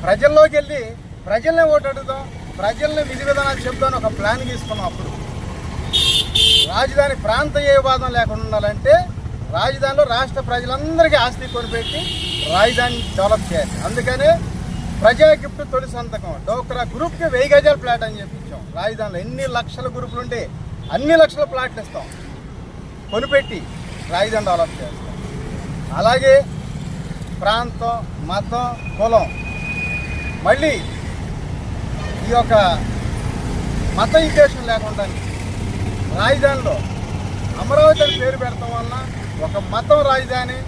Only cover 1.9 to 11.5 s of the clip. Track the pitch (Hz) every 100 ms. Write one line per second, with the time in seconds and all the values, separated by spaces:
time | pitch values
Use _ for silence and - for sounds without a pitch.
1.9 | 269 262 269 269 - - - 202 233 302
2.9 | 302 - 262 277 277 277 269 254 247 269
3.9 | 277 214 - 202 247 247 247 - 214 185
4.9 | - - - - - - - - - -
5.9 | - - - - - - - - 190 262
6.9 | - 277 254 - 233 294 285 285 277 269
7.9 | 262 254 240 226 214 220 214 202 208 262
8.9 | 320 - - - - - 165 226 269 269
9.9 | 277 285 240 262 269 254 247 247 262 302
10.9 | 320 320 294 240 - 254